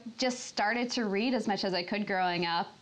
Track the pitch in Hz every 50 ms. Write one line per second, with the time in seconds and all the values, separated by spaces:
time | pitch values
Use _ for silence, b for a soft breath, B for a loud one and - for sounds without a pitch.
0 | - 233 - - 262 254 247 - - - - - 208 208 226 240 247 240 - 262
1 | 226 202 190 196 226 262 262 247 226 - 196 190 - 196 185 180 175 - 226 202
2 | 208 - 202 185 185 180 175 170 175 170 165 170 196 - - -